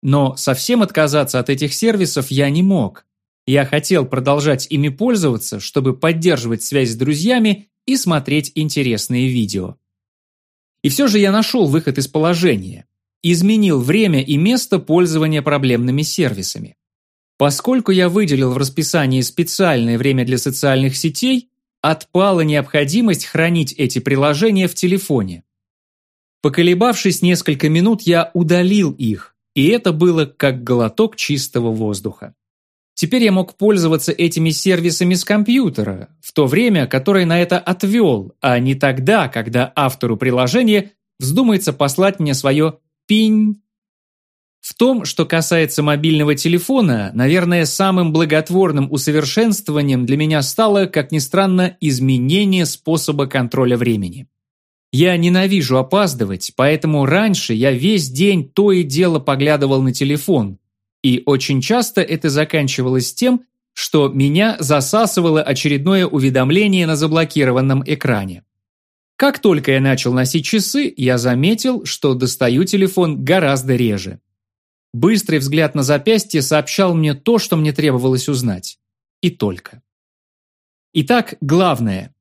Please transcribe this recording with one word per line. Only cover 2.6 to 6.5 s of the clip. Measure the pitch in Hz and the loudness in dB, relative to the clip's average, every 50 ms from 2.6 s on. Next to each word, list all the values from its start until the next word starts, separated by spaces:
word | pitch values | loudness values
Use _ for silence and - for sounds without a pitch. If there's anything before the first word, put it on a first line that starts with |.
| 180 | 2
мог. | 190 196 170 117 92 - - _ _ _ _ _ _ _ _ _ | 2 2 0 0 -4 -6 -12 _ _ _ _ _ _ _ _ _
Я | - 131 143 - | 0 0 0 0
хотел | 135 - 151 151 - 185 165 135 | 0 -2 -4 0 0 0 0 0
продолжать | 131 - 127 127 139 143 147 143 156 143 127 - - | 0 -4 -4 0 0 0 0 2 0 0 -2 -2 -4
ими | 165 143 143 147 | -2 -2 -2 -2
пользоваться, | 135 - 208 254 247 208 175 143 120 110 - - - 101 | -2 -2 -2 0 0 0 0 0 -2 -2 -6 -8 -10 -10
чтобы | - - - 147 131 135 127 | -12 -6 -4 -2 -2 -2 -2
поддерживать | - - 160 170 160 160 180 165 127 120 117 | 0 0 0 0 2 2 0 0 0 -2 -4